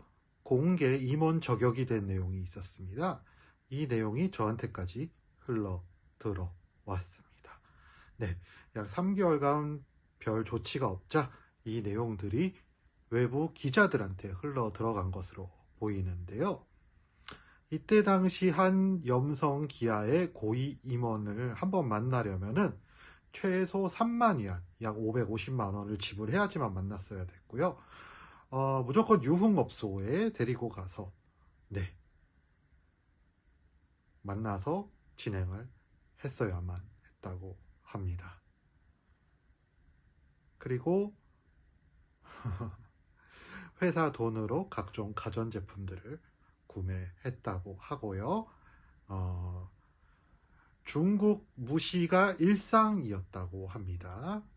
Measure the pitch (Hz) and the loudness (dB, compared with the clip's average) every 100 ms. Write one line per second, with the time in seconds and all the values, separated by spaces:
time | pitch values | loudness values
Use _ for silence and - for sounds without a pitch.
0 | - _ _ _ - 127 165 180 131 135 | -10 _ _ _ 0 2 4 4 4 4
1 | 127 147 160 165 160 113 123 117 123 110 | 2 2 4 4 2 4 4 2 0 0
2 | 98 95 92 92 90 87 87 - 92 107 | 0 -2 -2 -4 -6 -10 -12 -12 -10 -4
3 | 185 - - - - _ _ 135 147 117 | -2 -4 -10 -20 -20 _ _ -6 0 0
4 | 110 120 185 - 107 110 113 - 92 117 | 0 0 0 0 0 0 -4 -6 -6 -6
5 | 170 - _ _ - 113 101 90 - - | -8 -10 _ _ -4 -2 -2 -4 -8 -20
6 | _ _ 110 90 90 - - _ - 92 | _ _ -6 -4 -6 -10 -20 _ -6 -6
7 | 87 - - _ - - _ - - - | -6 -14 -20 _ -20 -20 _ -20 -20 -20
8 | - - 101 87 - - - 113 104 - | -20 -8 -6 -6 -10 -20 -12 -10 -6 -2
9 | 185 196 180 151 143 147 147 147 - _ | 0 4 4 4 4 2 0 -6 -10 _
10 | _ _ 117 110 110 113 90 131 123 92 | _ _ -2 0 0 -4 -4 -2 -2 -4
11 | - 156 131 - - _ 113 113 104 104 | 0 0 0 -6 -20 _ -6 -4 -2 -2
12 | 117 104 101 117 185 - _ _ _ _ | -2 -4 -2 0 0 -2 _ _ _ _
13 | _ 117 123 139 160 - 139 131 196 135 | _ 0 2 2 -2 -2 2 6 6 4
14 | 98 95 101 92 147 135 110 98 113 104 | -2 -6 -8 -8 -4 -2 -2 -2 -2 0
15 | 92 95 90 - 92 - _ - 107 98 | -2 -4 -8 -12 -14 -16 _ -6 -4 -2
16 | 92 90 90 101 190 175 - _ _ _ | -4 -6 -8 -2 -2 -2 -10 _ _ _
17 | _ _ - - - - _ 156 - 214 | _ _ -20 -20 -20 -20 _ -8 6 6
18 | 202 190 185 - 185 156 185 190 190 185 | 8 6 4 4 2 6 6 6 4 2
19 | 123 123 143 143 151 139 151 - 117 107 | 2 4 2 2 2 2 -2 -2 0 2
20 | 107 160 175 - 107 123 139 - 131 123 | 4 4 2 -2 -2 0 -2 -4 -6 -2
21 | 120 110 104 104 123 117 185 190 135 107 | 0 -2 -4 -4 -4 -2 0 2 2 0
22 | 127 127 107 92 98 147 196 - - - | 0 0 0 -2 0 2 2 0 -14 -20
23 | - - _ - 196 185 180 196 190 - | -20 -20 _ -4 0 2 0 0 -2 0
24 | 233 233 233 156 98 92 - - 113 107 | 0 4 4 2 -2 -6 -10 -8 -6 -2
25 | 110 120 107 110 - 131 101 101 101 104 | 0 0 0 -2 -4 -2 -2 -2 -4 -4
26 | - 98 107 175 202 170 117 95 98 101 | -6 -6 -2 0 0 0 -2 -2 -4 -6
27 | 90 98 92 - _ 117 175 - - - | -8 -8 -10 -12 _ -2 -2 -2 -12 -20
28 | - - - - - 131 135 135 123 170 | -20 -20 -20 -20 -8 -2 0 0 2 2
29 | 220 208 127 175 220 185 117 - 104 98 | 6 6 6 6 6 6 2 -2 -6 -4
30 | 98 165 220 - 120 117 120 101 95 - | 0 0 0 0 -2 0 -4 -8 -10 -12
31 | 98 - _ _ _ _ _ 101 92 - | -14 -16 _ _ _ _ _ -6 -6 -8
32 | _ _ _ _ _ _ _ _ _ _ | _ _ _ _ _ _ _ _ _ _
33 | _ _ _ _ _ _ _ _ _ _ | _ _ _ _ _ _ _ _ _ _
34 | _ _ 104 101 113 98 117 180 202 - | _ _ -8 -4 -2 -4 -2 -4 -4 -14
35 | _ - 117 95 90 98 123 - _ _ | _ -10 -6 -4 -4 -6 -10 -18 _ _
36 | _ _ 139 - 110 90 87 90 90 - | _ _ -10 -4 -4 -2 -6 -8 -12 -20
37 | _ _ 98 90 92 90 - - - 101 | _ _ -12 -10 -12 -16 -20 -20 -12 -6
38 | 92 87 90 - _ _ _ _ _ _ | -4 -6 -10 -18 _ _ _ _ _ _
39 | _ _ _ _ _ _ _ _ _ _ | _ _ _ _ _ _ _ _ _ _
40 | _ _ _ _ _ _ 127 127 165 190 | _ _ _ _ _ _ -4 -2 2 2
41 | 208 - _ _ _ _ _ _ _ _ | 2 -4 _ _ _ _ _ _ _ _
42 | _ _ - - 120 92 113 - - _ | _ _ -20 -10 -8 -6 -8 -10 -20 _
43 | _ _ _ - - 196 - - 180 165 | _ _ _ -20 -20 -18 -18 -2 0 2
44 | 156 123 117 110 107 170 196 - 95 - | 0 2 0 0 0 -2 -2 -6 -6 -6
45 | 107 104 - 117 113 107 95 101 95 92 | -6 -6 -4 -4 -4 -6 -8 -10 -10 -10
46 | 113 156 - _ _ _ _ - 92 92 | -12 -14 -16 _ _ _ _ -6 -4 -4
47 | 92 - 127 - - 92 90 95 - 139 | -6 -8 -8 -6 -6 -6 -8 -14 -10 -8
48 | 110 95 110 220 226 - - - - - | -6 -4 -2 -2 -2 -14 -20 -20 -20 -20
49 | - 95 92 90 90 90 90 - _ _ | -10 -4 -4 -4 -6 -8 -12 -18 _ _
50 | _ _ _ _ _ _ _ _ - 147 | _ _ _ _ _ _ _ _ -6 2
51 | 180 202 208 208 - - 120 156 - 180 | 4 4 4 2 -2 -10 -2 0 2 0
52 | 170 185 196 190 170 208 - 226 220 208 | 4 6 6 6 4 4 4 4 6 2
53 | 120 101 92 95 90 95 95 101 92 90 | -2 -4 -6 -8 -8 -8 -10 -8 -8 -8
54 | 92 95 151 214 208 | -8 -8 -6 -6 -8